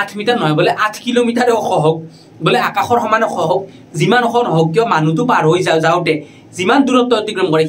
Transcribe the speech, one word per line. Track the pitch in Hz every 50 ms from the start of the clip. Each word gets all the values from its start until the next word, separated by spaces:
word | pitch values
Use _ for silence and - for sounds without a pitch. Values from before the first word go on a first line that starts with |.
আঠ | 202 202 - 208
মিটাৰ | 208 214 247 214
নহয়, | 170 151 151 156
বোলে | 180 - 233 - 208
আঠ | 214 - - -
কিলোমিটাৰে | 240 240 240 240 233 233 240 247 247 226 220
ওখ | 202 233 185 170 147
হওক, | 156 160 160 160 - - - - - - - 165
বোলে | 180 226 240 - -
আকাশৰ | - 202 190 - 240 240 233
সমান | 214 214 220 226 -
ওখ | - 185 165 160
হওক, | 185 196 - - - - - - - 151
যিমান | - 185 226 247 240 233
ওখ | 233 240 240 196
নহওক | 160 165 160 165 160
কিয় | - 226 - 185
মানুহটো | 156 156 156 160 165 240 -
পাৰ | 214 180 156 156
হৈ | 165 180 - 175
যা-, | 160 160 156
যাওঁতে | 160 170 180 165 160 156 151 - - - - - - - -
যিমান | 185 196 247 285 269 240
দূৰত্ব | 254 254 247 247 240 214
অতিক্ৰম | 208 214 208 185 185 175 156
কৰে | 160 160